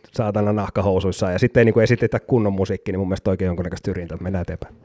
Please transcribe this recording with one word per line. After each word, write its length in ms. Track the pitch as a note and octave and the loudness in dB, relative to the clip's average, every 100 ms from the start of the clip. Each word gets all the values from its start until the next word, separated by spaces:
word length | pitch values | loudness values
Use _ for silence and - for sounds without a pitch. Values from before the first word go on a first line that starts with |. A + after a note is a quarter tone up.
| _ | _
saatana 400 | - G#2+ G#2 G#2 | -4 -2 0 0
nahkahousuissa 800 | G#2+ F#2+ - G2 F#2+ F#2+ F#2 G2 | 0 -2 -2 2 2 0 -2 -2
ja 80 | F2+ | 2
sit 180 | B2 C3 | 2 4
ei 80 | |
niinku 160 | A2+ A2+ | 4 4
esitetä 400 | A2 A#2 A#2 A2 | 4 2 2 -2
kunnon 320 | - B2 G#2 | 0 0 2
musiikkia, 400 | F#2+ F#2+ F#2+ - | 0 -2 -4 -6
niin 60 | F#2 | -4
mun 100 | F#2 | -2
mielestä 220 | F#2+ - | -2 -2
oikein 160 | F#2 F#2 | 0 -2
jonkunnäköistä 400 | F2 F2 F2+ - | -2 -6 -6 -6
syrjintää, 300 | F#2 E2+ E2+ | -6 -8 -8
mennään 220 | F2+ F#2+ | -6 -6
eteenpäin. 320 | E2+ - - - | -6 -10 -12 -18